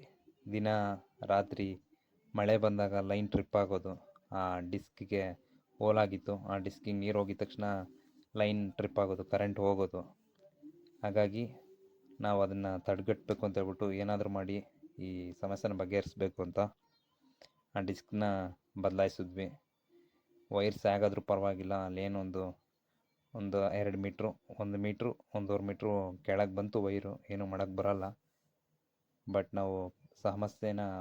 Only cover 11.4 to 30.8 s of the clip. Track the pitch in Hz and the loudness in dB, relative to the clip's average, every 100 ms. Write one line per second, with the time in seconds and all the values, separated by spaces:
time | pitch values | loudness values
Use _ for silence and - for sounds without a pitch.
11.4 | 117 - - - - _ - - 104 101 | -6 -8 -20 -20 -20 _ -20 -4 0 2
12.4 | 98 98 98 92 - 98 98 107 - 104 | 2 0 -2 -2 0 0 0 -2 -2 -2
13.4 | 104 98 95 92 104 95 101 104 101 98 | 0 0 -2 0 -2 0 0 0 -2 -4
14.4 | 95 101 - _ - - 92 92 90 87 | -4 -4 -6 _ -20 -12 -8 -8 -8 -6
15.4 | 98 98 107 98 92 101 - - 95 - | -4 -2 -2 -2 0 0 0 -2 -4 -2
16.4 | 90 87 101 - _ _ _ _ _ _ | -4 0 -2 -2 _ _ _ _ _ _
17.4 | - _ _ 104 95 95 - 107 104 98 | -20 _ _ -4 -2 -4 -4 0 2 0
18.4 | 92 92 _ - 95 95 98 - 90 90 | -2 -8 _ -2 0 4 2 2 -6 -6
19.4 | 95 - _ _ _ _ _ _ _ _ | -8 -8 _ _ _ _ _ _ _ _
20.4 | - 101 104 104 107 101 104 101 - 98 | -4 2 2 2 2 4 4 2 0 2
21.4 | 98 95 95 98 95 92 98 101 95 92 | 2 0 -2 -2 -2 -2 -2 -2 -4 -4
22.4 | 92 90 _ _ _ _ _ _ _ 120 | -6 -8 _ _ _ _ _ _ _ -6
23.4 | 101 98 98 101 104 98 98 95 110 90 | 0 2 2 2 0 0 -4 -2 -4 -4
24.4 | - - 104 101 101 104 117 - _ 107 | -10 -6 -4 -2 -2 -2 -2 -4 _ -4
25.4 | 101 101 98 98 110 101 95 90 - 98 | 0 0 -2 -2 0 0 0 -4 0 2
26.4 | 104 95 104 110 98 98 98 98 - 98 | 2 0 0 2 2 0 -4 -8 -8 -6
27.4 | 98 95 98 92 98 101 95 104 _ _ | -4 -2 -2 0 2 2 -2 -8 _ _
28.4 | _ _ _ _ _ _ _ _ - 98 | _ _ _ _ _ _ _ _ -2 0
29.4 | 95 98 98 95 92 - - _ 107 101 | 0 -2 -2 -2 -4 -10 -20 _ -2 0
30.4 | 104 - 107 104 | -2 -2 -2 -2